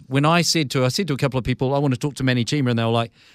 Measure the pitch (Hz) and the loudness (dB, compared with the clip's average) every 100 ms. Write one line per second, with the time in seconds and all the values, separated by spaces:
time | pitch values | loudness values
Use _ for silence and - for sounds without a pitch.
0 | - 135 147 175 160 165 139 135 127 - | -4 0 2 2 2 0 0 0 0 0
1 | 180 139 139 123 117 123 131 139 143 123 | -4 -2 -2 -2 -2 -2 0 0 0 0
2 | - - 131 123 113 147 127 117 113 117 | -4 -2 0 0 0 0 0 0 2 0
3 | 117 - - | -2 -8 -20